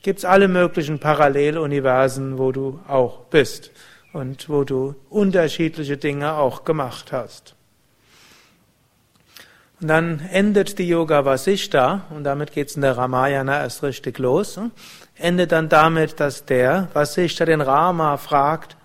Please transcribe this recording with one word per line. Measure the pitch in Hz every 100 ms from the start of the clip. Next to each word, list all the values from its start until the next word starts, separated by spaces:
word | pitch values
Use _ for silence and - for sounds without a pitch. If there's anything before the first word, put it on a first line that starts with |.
gibt's | - 185 185
alle | 196 196
möglichen | 180 175 180 147 151
Paralleluniversen, | 151 147 147 139 147 160 151 143 131 127 135 131 135 131
wo | 131
du | 131 135 135 -
auch | 135 123 - -
bist | 160 127 - - - - - _
und | 165 131 131 -
wo | 147 135
du | 131 135 143 _
unterschiedliche | 208 196 185 160 - 160 156 143 139
Dinge | 151 143 147
auch | 156 135 117 -
gemacht | 156 127 110 -
hast.“ | 135 107 - - _ _ _ _ _ _ _ _ _ _ _ _ _ _ _ _ _ _ - - _ _ _
Und | 156
dann | 156 170 160 180
endet | 185 208 202 196 202
die | 175
Yoga | 170 156 151 139
Vasishta, | 135 190 196 - 151 127 190 175
und | 151 143
damit | 143 147
geht's | - 143 -
in |
der | 139 120
Ramayana | 127 127 135 139 135 143
erst | 135 -
richtig | 143 123 - -
los, | 127 147 202 -
hm? | 226 - - - - _
Endet | 165 180 175
dann | 160 160
damit, | 160 160 165 156 -
dass | 147 - -
der | 127 127 170 180
Vasishta | 151 147 - 175 - 165
den | 160
Rama | 135 139 175 170 156 143
fragt, | - 147 139 156 - -